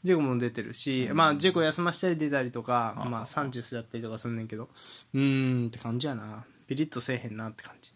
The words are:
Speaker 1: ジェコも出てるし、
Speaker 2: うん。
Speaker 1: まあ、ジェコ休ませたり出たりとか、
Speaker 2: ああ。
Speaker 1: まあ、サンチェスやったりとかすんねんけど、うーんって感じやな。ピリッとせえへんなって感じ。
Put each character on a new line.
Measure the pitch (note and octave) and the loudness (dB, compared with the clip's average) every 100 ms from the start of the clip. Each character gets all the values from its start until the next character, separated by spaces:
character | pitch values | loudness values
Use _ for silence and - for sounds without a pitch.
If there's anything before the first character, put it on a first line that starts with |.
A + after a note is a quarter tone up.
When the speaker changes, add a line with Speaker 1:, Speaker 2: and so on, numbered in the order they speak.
Speaker 1:
ジ | F3+ | 4
ェ | F3 | 4
コ | |
も | C#3 B2 | 4 2
出 | A#2+ | 0
て | A#2 | -2
る | A2 | -8
し、 | A#2+ - C3 B2+ | -6 -2 0 2
Speaker 2:
う | |
ん。 | D#3 | 4
Speaker 1:
ま | D#3+ | 4
あ、 | |
ジ | D3 F#3 | 6 4
ェ | |
コ | F3+ | 6
休 | D#3 D3+ | 4 4
ま | F3 | 0
せ | E3 | 2
た | F#3 | 0
り | E3 | 2
出 | D3+ | 2
た | C#3 | 2
り | B2+ | 0
と | A#2+ | -4
か、 | A2+ A#2+ A2+ G2+ | 0 2 2 -2
Speaker 2:
あ | |
あ。 | A#2+ | -4
Speaker 1:
ま | A#2 | -4
あ、 | A2+ | -4
サ | - | -4
ン | C#3 | -4
チ | B2 | -6
ェ | |
ス | A#2 | -6
や | A#2+ | -8
っ | |
た | A2+ A#2 | -8 -8
り | |
と | A2+ | -8
か | A2 | -6
す | A#2+ | -6
ん | A2+ | -6
ね | |
ん | A2+ | -6
け | A2 | -10
ど、 | B2 - - - - | -12 -16 -20 -20 -4
う | C3+ | 2
ー | C#3 C3+ C3 B2+ | 4 4 2 2
ん | A#2 | 0
っ | |
て | A#2 | -4
感 | A#2 A#2+ | -4 -2
じ | D3 | -2
や | |
な。 | A#2 G#2+ G#2+ - - - | -4 -8 -14 -16 -20 -6
ピ | C#3 | -2
リ | |
ッ | D#3 | -2
と | B2 | 0
せ | - | -2
え | B2 | -2
へ | A#2 | -4
ん | G#2+ | -8
な | A2 | -8
っ | |
て | A2+ | -10
感 | - - | -18 -20
じ。 | - | -20